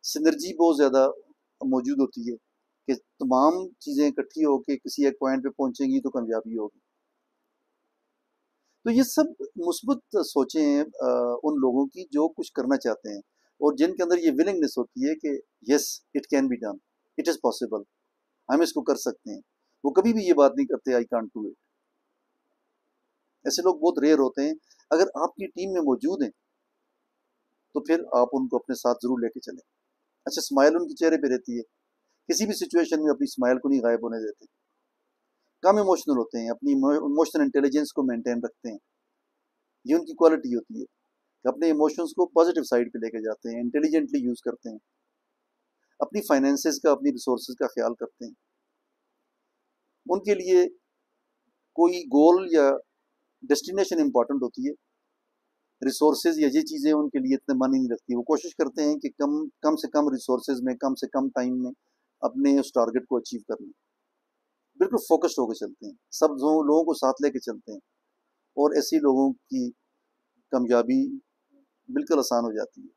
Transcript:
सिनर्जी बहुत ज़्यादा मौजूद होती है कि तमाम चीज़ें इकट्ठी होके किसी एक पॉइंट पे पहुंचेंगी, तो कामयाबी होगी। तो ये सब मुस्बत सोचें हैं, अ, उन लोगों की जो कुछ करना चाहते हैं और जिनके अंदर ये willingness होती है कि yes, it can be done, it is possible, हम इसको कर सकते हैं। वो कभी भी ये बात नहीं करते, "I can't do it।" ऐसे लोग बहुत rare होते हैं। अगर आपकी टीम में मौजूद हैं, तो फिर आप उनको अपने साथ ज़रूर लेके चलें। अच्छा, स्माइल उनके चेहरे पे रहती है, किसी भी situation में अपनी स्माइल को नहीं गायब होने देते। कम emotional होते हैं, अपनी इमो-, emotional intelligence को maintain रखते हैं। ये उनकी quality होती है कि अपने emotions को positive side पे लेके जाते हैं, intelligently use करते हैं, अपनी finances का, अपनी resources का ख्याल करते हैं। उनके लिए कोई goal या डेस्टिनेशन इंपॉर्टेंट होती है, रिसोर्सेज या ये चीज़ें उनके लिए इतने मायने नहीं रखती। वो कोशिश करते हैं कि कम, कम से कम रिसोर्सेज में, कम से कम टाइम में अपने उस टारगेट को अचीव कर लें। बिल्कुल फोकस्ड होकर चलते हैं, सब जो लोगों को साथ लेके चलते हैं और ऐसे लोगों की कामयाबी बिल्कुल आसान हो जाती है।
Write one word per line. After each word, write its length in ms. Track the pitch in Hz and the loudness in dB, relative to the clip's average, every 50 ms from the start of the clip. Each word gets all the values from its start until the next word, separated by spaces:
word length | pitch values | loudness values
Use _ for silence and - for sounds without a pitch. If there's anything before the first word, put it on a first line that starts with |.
सिनर्जी 520 | - - - 302 302 330 - - - 370 - | -10 -8 -6 2 2 2 2 2 -6 -10 0
बहुत 220 | 156 170 165 160 | 2 4 4 6
ज़्यादा 360 | 139 147 135 127 135 131 139 139 - - _ _ _ _ _ _ _ - | 4 4 4 6 4 4 4 2 -4 -16 _ _ _ _ _ _ _ -4
मौजूद 340 | 131 131 131 120 131 143 135 | 0 0 0 0 -2 0 0
होती 300 | 135 - - 123 117 120 | 0 0 0 -8 -10 -10
है 60 | 117 113 _ _ _ _ _ _ _ _ _ | -10 -10 _ _ _ _ _ _ _ _ _
कि 80 | - 131 | -6 -6
तमाम 760 | 123 _ _ _ _ 135 127 127 127 139 156 170 185 185 180 _ _ | -6 _ _ _ _ -2 0 2 4 4 2 2 0 -6 -10 _ _
चीज़ें 280 | - - 143 139 147 147 | -12 -6 -2 0 0 0
इकट्ठी 340 | 139 - - - - - | 0 -2 -6 -6 -2 -2
होके 340 | 156 147 139 - - - 139 | 2 2 2 0 0 -4 -4
किसी 300 | 127 _ 135 - - 143 | -4 _ -10 -4 0 0
एक 80 | 135 135 - | 0 0 0
पॉइंट 220 | 139 131 131 131 | -2 -2 -2 -2
पे 60 | 127 135 | -4 -6
पहुंचेंगी, 520 | 131 - 139 131 120 - 139 135 131 135 | -4 -4 -4 -4 -2 -2 -2 0 0 -2
तो 100 | 120 135 | -2 -2
कामयाबी 460 | - 131 117 110 113 110 110 113 113 | -4 -4 -4 -2 -4 -4 -4 -6 -8
होगी। 240 | 113 107 104 _ _ _ _ _ _ _ _ _ _ _ _ _ _ _ _ _ _ _ _ _ _ _ _ _ _ _ _ _ _ _ _ _ _ _ _ _ _ _ _ _ _ _ | -6 -8 -8 _ _ _ _ _ _ _ _ _ _ _ _ _ _ _ _ _ _ _ _ _ _ _ _ _ _ _ _ _ _ _ _ _ _ _ _ _ _ _ _ _ _ _
तो 60 | 233 | 2
ये 140 | 226 240 262 | 4 4 4
सब 300 | 254 - 302 311 330 - _ 415 415 _ - | 4 2 0 0 0 -2 _ -14 -12 _ -4
मुस्बत 420 | 170 - 170 - - 220 277 240 _ _ - | -2 -2 -2 -2 -2 -2 -4 -4 _ _ -2
सोचें 460 | 202 156 - - 147 135 - - 156 | -2 -2 0 0 0 0 0 0 0
हैं, 220 | 151 147 143 143 151 | 2 2 2 2 0
अ, 560 | 156 - - 131 127 123 123 123 123 120 120 - | -2 -6 -4 -2 0 0 2 0 -2 -2 -2 -2
उन 140 | 156 156 143 | -2 0 2
लोगों 260 | 131 131 123 131 139 | 2 2 2 2 0
की 220 | 135 _ 175 185 _ | -2 _ -14 -16 _
जो 160 | 135 147 151 165 | -2 0 0 0
कुछ 220 | 160 - 170 - | -2 -6 -12 -8
करना 260 | _ - 135 127 139 | _ -4 0 0 0
चाहते 340 | 131 - 120 107 - _ 107 | 0 0 -2 -4 -4 _ -14
हैं 120 | 104 101 - _ _ _ _ _ _ _ | -14 -14 -16 _ _ _ _ _ _ _
और 120 | 147 147 147 | 0 0 2
जिनके 280 | 127 151 175 185 - | 2 0 0 2 -2
अंदर 160 | 180 170 180 175 | 0 0 0 2
ये 120 | 165 160 | 2 0
willingness 440 | 135 135 165 202 196 175 151 135 - 131 | 2 2 0 0 0 -2 -2 -2 -2 -4
होती 300 | 120 - _ 127 131 143 | -6 -6 _ -4 -2 -2
है 60 | 156 | -2
कि 280 | 156 - 147 139 - - _ _ _ - 113 | -4 -4 -6 -6 -6 -8 _ _ _ 0 2
yes, 120 | 139 143 - - - - _ _ _ | 2 2 2 -2 -10 -14 _ _ _
it 80 | 143 - _ 151 | -6 -4 _ 0
can 100 | 139 135 | 0 0
be 120 | 131 123 120 117 | 0 -2 -4 -6
done, 140 | 107 98 95 _ _ _ _ _ _ _ - | -8 -8 -10 _ _ _ _ _ _ _ -4
it 60 | 147 170 | -2 -2
is 80 | 156 - - | -2 0 0
possible, 380 | 123 - - 127 110 110 104 101 _ _ _ _ _ _ _ _ _ _ _ _ - | -2 -2 -2 -6 -6 -6 -8 -8 _ _ _ _ _ _ _ _ _ _ _ _ -2
हम 100 | 127 151 | 2 2
इसको 200 | 170 151 - 151 | 2 0 -2 -4
कर 140 | 123 143 139 | -2 -2 -2
सकते 340 | 117 - 127 110 _ _ - | -2 -2 -8 -8 _ _ -16
हैं। 120 | 101 98 _ _ _ _ _ _ _ _ - | -16 -16 _ _ _ _ _ _ _ _ -6
वो 60 | 143 | 0
कभी 220 | 131 185 190 233 | 2 2 2 2
भी 120 | 226 220 196 | 0 0 2
ये 80 | 175 | 2
बात 200 | 165 143 143 135 120 | 4 6 6 4 4
नहीं 100 | 135 139 | 2 -2
करते, 260 | 120 143 120 _ 135 | -2 -4 -6 _ 0
"I 120 | 127 120 120 | 0 0 0
can't 240 | _ 123 117 113 101 _ 117 | _ -4 -6 -6 -6 _ -10
do 80 | 107 | -10
it।" 80 | 95 80 _ _ _ _ _ _ _ _ _ _ _ _ _ _ _ _ _ _ _ _ _ _ _ _ _ _ _ _ _ _ _ _ _ _ _ _ _ _ | -10 -12 _ _ _ _ _ _ _ _ _ _ _ _ _ _ _ _ _ _ _ _ _ _ _ _ _ _ _ _ _ _ _ _ _ _ _ _ _ _
ऐसे 160 | 139 135 - | -4 -4 0
लोग 180 | 170 185 185 151 | 0 0 0 2
बहुत 140 | 151 175 180 151 | 2 0 2 4
rare 200 | 135 151 156 - | 4 4 6 6
होते 240 | 135 131 - - | 4 2 2 -2
हैं। 120 | 139 151 156 - _ _ _ _ _ _ | -2 -2 -4 -6 _ _ _ _ _ _
अगर 120 | - 160 190 | 2 2 2
आपकी 420 | - - 269 320 349 - - 196 | 2 2 -2 -2 -2 -2 -6 -12
टीम 280 | 370 _ 339 - 392 381 | -10 _ -8 -6 -4 -2
में 60 | 359 | 0
मौजूद 420 | 311 139 - 220 240 311 381 330 | 2 2 0 0 0 -4 -2 -2
हैं, 80 | 277 - _ _ _ _ _ _ _ _ _ _ _ _ _ _ _ _ _ _ _ _ _ _ _ _ _ _ _ _ _ | -4 -4 _ _ _ _ _ _ _ _ _ _ _ _ _ _ _ _ _ _ _ _ _ _ _ _ _ _ _ _ _
तो 60 | 147 | -8
फिर 260 | - - 160 165 170 - - | 0 0 0 0 0 -2 2
आप 140 | 123 123 123 139 | 2 2 2 0
उनको 240 | 135 131 123 127 120 | -4 -2 -2 -2 -4
अपने 180 | - - 127 | -4 -4 -8
साथ 180 | - - 120 123 | -2 0 -2 -2
ज़रूर 280 | 117 - 120 131 123 | 0 -2 -4 -2 -2
लेके 180 | 117 113 - 127 | -4 -6 -6 -10
चलें। 220 | - 120 90 127 _ _ _ _ _ _ _ _ _ _ _ _ _ | -16 -14 -16 -18 _ _ _ _ _ _ _ _ _ _ _ _ _
अच्छा, 140 | 135 143 - | -8 -6 -6
स्माइल 340 | - - - 139 139 151 160 | -6 -2 2 4 4 4 4
उनके 180 | 170 175 151 - | 2 -4 -4 -4
चेहरे 220 | - 165 160 156 | 0 2 2 2
पे 120 | 147 139 131 | 2 0 0
रहती 280 | 127 123 - - 120 | -2 -2 -4 -6 -8
है, 60 | 120 113 _ _ _ _ _ _ _ _ _ _ _ _ - | -8 -8 _ _ _ _ _ _ _ _ _ _ _ _ -4
किसी 180 | 170 - 220 | -2 -2 -2
भी 60 | 208 | -4
situation 500 | 208 - 349 294 - 170 165 - 165 151 | -4 -6 -6 0 2 0 2 2 0 0
में 80 | 156 151 | 2 0
अपनी 160 | 139 127 139 | 0 0 -2
स्माइल 320 | 131 - - 127 123 127 131 | -6 -4 -2 2 2 2 2
को 100 | - 139 | 2 0
नहीं 120 | 139 131 | 0 2
गायब 220 | 113 117 117 113 113 | 2 2 0 0 -2
होने 140 | 117 113 113 | -6 -6 -6
देते। 280 | 110 107 104 _ - _ _ _ _ _ _ _ _ _ _ _ _ _ _ _ _ _ _ _ _ _ _ _ | -8 -8 -10 _ -20 _ _ _ _ _ _ _ _ _ _ _ _ _ _ _ _ _ _ _ _ _ _ _
कम 160 | - 185 202 214 | 2 4 4 4
emotional 380 | 208 190 180 170 - 151 143 | 4 4 2 2 2 0 0
होते 220 | 123 113 - - 120 | 0 0 -2 -6 -8
हैं, 120 | 117 117 | -6 -6
अपनी 220 | 117 113 139 143 | -6 -4 0 0
इमो-, 240 | 139 135 135 139 147 | 0 2 2 2 2
emotional 460 | 156 - 143 143 151 165 156 - - | 2 0 0 2 2 2 2 2 0
intelligence 480 | 147 135 - 143 139 139 131 151 147 - | 0 2 2 2 0 2 0 0 -2 -2
को 120 | - - | -4 -4
maintain 400 | 139 127 120 117 113 123 120 120 120 | -2 -2 -2 -4 -4 -4 -4 -4 -4
रखते 260 | 113 _ _ - 117 | -8 _ _ -14 -14
हैं। 80 | 107 101 _ _ _ _ _ _ _ _ _ _ _ _ _ _ _ _ _ _ _ _ _ | -14 -14 _ _ _ _ _ _ _ _ _ _ _ _ _ _ _ _ _ _ _ _ _
ये 80 | - 151 | 0 0
उनकी 180 | 170 170 330 | 0 0 -4
quality 400 | 311 - 170 160 160 143 127 127 | 0 6 6 6 6 4 -2 -4
होती 280 | 120 117 - _ 113 110 | -4 -4 -4 _ -12 -12
है 40 | 107 - _ _ _ _ _ _ _ _ _ _ | -12 -14 _ _ _ _ _ _ _ _ _ _
कि 60 | _ 127 | _ -4
अपने 200 | 127 143 160 165 | -2 0 0 0
emotions 440 | 156 147 151 151 151 160 170 151 - | 2 2 2 0 0 -4 -8 -8 -2
को 100 | - 180 | -2 -2
positive 360 | 175 _ 170 165 175 170 165 | 2 _ 4 4 4 2 -2
side 300 | 131 - 131 120 120 117 | -2 0 0 0 0 -2
पे 60 | - 120 | -6 -8
लेके 220 | 113 113 110 113 | -8 -6 -8 -6
जाते 300 | 110 110 107 - _ 117 | -6 -6 -8 -6 _ -10
हैं, 100 | 117 120 | -8 -6
intelligently 600 | 120 120 120 147 156 156 151 160 147 123 143 143 | -6 -4 -2 0 0 0 0 0 -2 -2 -4 -4
use 200 | 123 123 120 - _ | -2 -4 -6 -4 _
करते 260 | 123 117 - _ 117 | -10 -10 -8 _ -16
हैं, 80 | 107 107 _ _ _ _ _ _ _ _ _ _ _ _ _ _ _ _ _ _ _ _ _ _ _ _ | -16 -16 _ _ _ _ _ _ _ _ _ _ _ _ _ _ _ _ _ _ _ _ _ _ _ _
अपनी 200 | - - - 208 | -6 -4 -4 -8
finances 600 | 202 - 151 135 135 139 143 135 - 165 143 139 - | -2 0 0 2 2 2 0 0 0 -2 -2 0 2
का, 60 | 160 | 2
अपनी 200 | 143 135 135 143 | 2 2 0 -2
resources 460 | 131 120 - 135 123 117 - - 127 _ | -2 -2 -2 -2 -4 -4 -4 -12 -8 _
का 60 | 139 | -6
ख्याल 280 | 120 - 123 113 113 120 | -6 -4 -4 -4 -4 -4
करते 320 | _ 120 - _ _ 240 | _ -10 -12 _ _ -18
हैं। 80 | 220 - _ _ _ _ _ _ _ _ _ _ _ _ _ _ _ _ _ _ _ _ _ _ _ _ _ _ _ _ _ _ _ _ _ _ - | -18 -18 _ _ _ _ _ _ _ _ _ _ _ _ _ _ _ _ _ _ _ _ _ _ _ _ _ _ _ _ _ _ _ _ _ _ -4
उनके 240 | 175 196 196 208 202 | -4 -2 0 0 -2
लिए 340 | 185 180 185 185 180 180 175 - _ _ _ _ _ _ _ _ _ _ _ _ _ _ _ _ _ _ _ _ | -2 2 4 4 6 4 4 -2 _ _ _ _ _ _ _ _ _ _ _ _ _ _ _ _ _ _ _ _
कोई 300 | - 170 175 180 180 165 | 2 2 2 2 -2 -6
goal 440 | 135 120 143 151 165 175 185 190 175 | 0 4 6 8 8 6 6 2 2
या 180 | 165 156 139 139 139 135 - _ _ _ _ _ _ _ _ _ _ _ - | 4 4 4 4 2 0 -6 _ _ _ _ _ _ _ _ _ _ _ -2
डेस्टिनेशन 540 | 131 143 139 139 156 185 196 190 - 180 165 | 0 0 0 0 -6 -2 -2 -2 0 0 0
इंपॉर्टेंट 440 | 151 143 120 123 117 - 143 139 | 0 2 2 0 0 0 -2 -4
होती 260 | 127 120 _ - 127 143 | -4 -6 _ -6 -8 -8
है, 60 | 147 _ _ _ _ _ _ _ _ _ _ _ _ _ _ _ _ _ _ _ _ _ 127 | -8 _ _ _ _ _ _ _ _ _ _ _ _ _ _ _ _ _ _ _ _ _ -4
रिसोर्सेज 540 | 135 127 - 147 151 143 - - 165 165 156 | -4 0 2 2 2 2 4 0 0 2 2
या 100 | 151 139 | 0 2
ये 140 | 127 156 | 2 0
चीज़ें 300 | 156 156 160 147 139 151 | 0 0 -6 -2 0 2
उनके 260 | 156 151 151 147 - 143 | 2 2 0 -2 -4 -4
लिए 160 | 131 131 135 | -2 0 -2
इतने 200 | 131 _ - 135 | -2 _ -2 0
मायने 240 | 127 131 131 135 131 | 0 2 2 2 0
नहीं 100 | 131 123 | 0 -2
रखती। 260 | 117 - _ - 120 | -4 -6 _ -6 -4
वो 80 | 120 | -4
कोशिश 300 | 120 - 156 147 - 175 | 0 0 -2 -2 -2 -8
करते 300 | - - 160 135 123 - | -4 -4 -4 -4 -2 -2
हैं 160 | 151 147 151 143 | 0 0 0 -2
कि 100 | - 139 | -4 -10
कम, 380 | - _ 147 143 147 151 156 139 _ _ | -4 _ -2 -2 -2 -2 -4 -6 _ _
कम 140 | - 151 156 | -2 -2 -2
से 120 | 151 - 131 | 0 -6 -2
कम 220 | - 151 147 147 | 0 0 0 0
रिसोर्सेज 500 | 131 127 - - 127 123 - - 139 123 | -2 -4 -2 -2 -2 -2 0 -4 -4 -4
में, 140 | 123 131 127 | -2 -4 -4
कम 180 | 120 - 135 135 | -4 -4 -4 -4
से 120 | - - | -4 -8
कम 220 | - - 135 135 135 | -6 -4 -4 -4 -2
टाइम 360 | - 131 123 127 127 127 127 | -4 -4 -4 -2 -4 -4 -6
में 80 | 123 135 _ _ _ _ _ _ _ _ _ | -8 -10 _ _ _ _ _ _ _ _ _
अपने 380 | - - 123 131 139 143 139 139 | -6 -4 -2 2 2 4 4 4
उस 100 | 135 - | 2 0
टारगेट 340 | _ 127 117 113 113 127 123 _ | _ 0 0 2 0 -4 -2 _
को 100 | 135 120 | -4 -4
अचीव 220 | 113 - - 113 | -2 -4 -12 -12
कर 160 | 104 - 113 - | -8 -10 -10 -10
लें। 100 | - - - _ _ _ _ _ _ _ _ _ _ _ _ _ _ _ _ _ _ _ _ 277 | -10 -20 -20 _ _ _ _ _ _ _ _ _ _ _ _ _ _ _ _ _ _ _ _ _
बिल्कुल 200 | 381 381 254 220 | -2 0 0 -4
फोकस्ड 360 | - - 165 156 170 165 - - | 2 2 2 4 4 0 0 0
होकर 160 | 127 110 113 | -2 -2 -4
चलते 320 | - - 101 - _ - | -6 -8 -12 -12 _ -18
हैं, 120 | - 262 _ _ _ | -18 -18 _ _ _
सब 160 | - - 160 | -2 0 2
जो 360 | 156 143 135 135 151 156 160 | 2 2 2 0 2 2 2
लोगों 220 | 151 143 151 160 165 | 4 4 4 4 4
को 100 | 160 156 | 2 -2
साथ 180 | - - 131 131 - | 0 0 0 0 2
लेके 160 | 143 147 139 127 | -2 -2 -2 -2
चलते 340 | - - 110 104 _ - | -8 -8 -12 -12 _ -16
हैं 80 | 117 139 _ _ _ _ _ _ _ _ _ _ _ _ _ _ _ | -18 -18 _ _ _ _ _ _ _ _ _ _ _ _ _ _ _
और 220 | 139 143 151 - 147 | 0 0 2 2 0
ऐसे 200 | 139 - 160 160 | 0 2 0 2
लोगों 340 | 147 139 131 131 139 135 | 4 4 4 4 2 0
की 380 | 127 _ _ _ 131 131 123 123 - _ _ _ _ _ _ _ _ _ _ _ _ _ _ _ | 0 _ _ _ -6 -6 -6 -6 -8 _ _ _ _ _ _ _ _ _ _ _ _ _ _ _
कामयाबी 680 | - 127 123 113 123 120 113 117 131 131 135 139 139 135 _ _ _ _ _ _ _ _ _ _ _ _ _ - | -2 -2 0 2 2 2 2 2 2 0 0 -2 -6 -12 _ _ _ _ _ _ _ _ _ _ _ _ _ -6
बिल्कुल 280 | - 285 294 - 170 143 | -6 -6 0 2 0 0
आसान 260 | 127 - 127 117 117 | 2 2 0 0 0
हो 80 | 117 | -2
जाती 300 | 107 107 104 - _ - | -4 -4 -6 -8 _ -20
है। 60 | - - _ | -20 -20 _